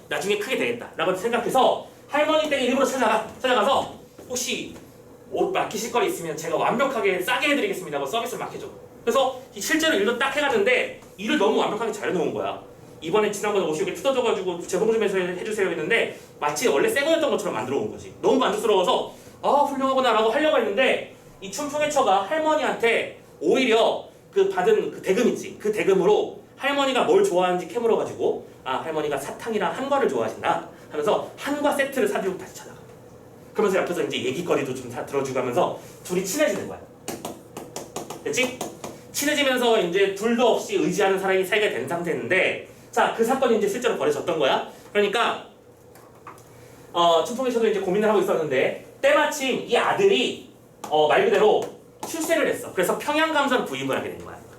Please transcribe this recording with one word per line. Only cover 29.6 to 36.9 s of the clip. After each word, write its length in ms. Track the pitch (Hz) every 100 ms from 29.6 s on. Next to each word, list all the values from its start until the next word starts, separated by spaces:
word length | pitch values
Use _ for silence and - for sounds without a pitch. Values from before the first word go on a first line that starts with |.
| 180
한과를 320 | - 277 277 233
좋아하신다" 580 | 123 110 - 127 - - - -
하면서 400 | 151 147 - - -
한과 340 | - 294 285
세트를 340 | - - - 208
사들고 300 | 220 190 170
다시 180 | - -
찾아가. 200 | - - - - - - - - -
그러면서 240 | - 202 185
옆에서 220 | - 165
이제 160 | 139 127
얘기거리도 500 | 123 - 170 156 135
좀 160 | 123 120
다 160 | 143 -
들어주고 320 | 139 131 127
하면서 400 | 123 151 - - - -
둘이 180 | - 180
친해지는 460 | - 294 302 202 -
거야. 100 | - -